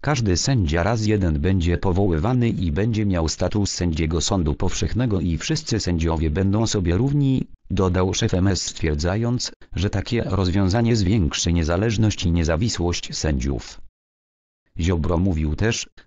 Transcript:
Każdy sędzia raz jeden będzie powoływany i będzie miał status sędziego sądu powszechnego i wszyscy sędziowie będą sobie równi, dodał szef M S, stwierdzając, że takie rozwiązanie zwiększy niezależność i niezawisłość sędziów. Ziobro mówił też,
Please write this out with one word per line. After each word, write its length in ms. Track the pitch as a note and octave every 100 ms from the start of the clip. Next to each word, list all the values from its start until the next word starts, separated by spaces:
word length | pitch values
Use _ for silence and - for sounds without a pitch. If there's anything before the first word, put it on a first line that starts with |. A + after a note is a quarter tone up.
Każdy 360 | - D3 A2 E2+
sędzia 460 | - C3+ E2+ D#2+
raz 220 | F2 A#2 G#2+
jeden 340 | G#2+ F2+ D2+
będzie 380 | E2 F#2+ E2+ E2+
powoływany 720 | G2 F2+ G2+ D#2+ F#2 B2+ A#2
i 220 | - F#2
będzie 340 | D2 A2 G#2+ G#2
miał 240 | F2+ D#2+
status 420 | - F2+ G#2 G2
sędziego 500 | - F2+ D#2+ D#2+ E2
sądu 320 | - G2 D2+
powszechnego 680 | C#2+ D2 - - G#2 B2 F#2+
i 180 | F2 D#2+
wszyscy 420 | - D#3 - A2
sędziowie 500 | F2+ E2+ E2 D#2+ D#2
będą 380 | D2+ F#2+ G#2 A2+
sobie 300 | G#2+ F2 F2+
równi, 460 | C3+ C#3+ C#3 C3 - - -
dodał 420 | F#2 F#2+ F2+ F#2
szef 200 | F2+ A2+
M 140 | F#2 F#2+
S, 140 | F2+
stwierdzając, 920 | - - E2 D2 E2 G2+ A#2 B2 - - - -
że 140 | G2+
takie 340 | G2+ - A#2
rozwiązanie 720 | - F#2+ F2+ F#2 F#2+ A2+ A#2 A#2
zwiększy 580 | F2+ A2+ D#2 - E2+
niezależność 720 | E2+ D#2+ E2+ A2+ G#2 G#2+ - E2+
i 60 |
niezawisłość 880 | E2+ D#2 D#2+ A2+ - E2+ - - -
sędziów. 640 | D#2 C#2 C2 B1 - - - _ _ _ _ _ _ _ _ -
Ziobro 380 | E2+ F2 D#2 E2+
mówił 380 | F#2+ D#2+ D2+ D2+
też, 340 | G#2+ A#2+ - -